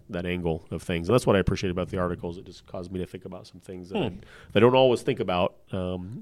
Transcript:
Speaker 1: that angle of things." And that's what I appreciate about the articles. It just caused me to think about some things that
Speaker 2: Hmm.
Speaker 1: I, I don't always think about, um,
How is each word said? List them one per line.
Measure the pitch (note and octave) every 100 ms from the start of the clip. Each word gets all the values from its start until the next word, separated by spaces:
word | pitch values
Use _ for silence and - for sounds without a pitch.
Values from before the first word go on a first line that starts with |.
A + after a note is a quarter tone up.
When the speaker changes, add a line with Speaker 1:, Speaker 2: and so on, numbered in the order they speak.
| -
Speaker 1:
that | F2 F2+
angle | F2+ E2+ D#2+ -
of | E2+
things." | - F2 E2+
And |
that's | B2 -
what | G2+
I |
appreciate | F2+ F#2+ G2
about | F2+ E2+
the | F#2+
articles. | F2+ F2 F2+ F2
It |
just | - F2 -
caused | G2 F2
me | F#2+
to | F2
think | F#2+
about | F#2 F#2 -
some | F2+
things | - F#2 F2
that | A2
Speaker 2:
Hmm. | B2 F2+ - - -
Speaker 1:
I, | -
I |
don't | A#2
always | C3 C3 A#2+
think | - A#2+
about, | F#2+ F2+ F#2 - -
um, | G2 F#2 F2+ F#2 B2+